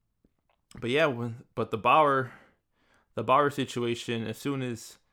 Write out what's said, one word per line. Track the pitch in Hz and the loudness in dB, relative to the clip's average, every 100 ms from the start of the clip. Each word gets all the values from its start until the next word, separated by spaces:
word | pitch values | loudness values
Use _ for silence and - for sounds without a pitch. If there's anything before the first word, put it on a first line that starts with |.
| _ _ _ _ _ _ _ - | _ _ _ _ _ _ _ -10
but | 113 | -2
yeah, | 139 160 | 0 0
when, | 120 120 117 - | 0 -6 -10 -10
but | - 113 | -6 -4
the | 110 | 0
Bauer, | 120 147 147 135 123 - - _ _ _ _ _ _ | 4 6 6 2 -2 -8 -20 _ _ _ _ _ _
the | - | -4
Bauer | 113 131 143 | 4 4 4
situation, | 139 127 123 120 117 - 117 110 | 0 -4 -2 -2 -2 -4 -4 -6
as | 110 | -6
soon | 143 139 | -4 -4
as | 127 113 - - _ | -4 -6 -12 -20 _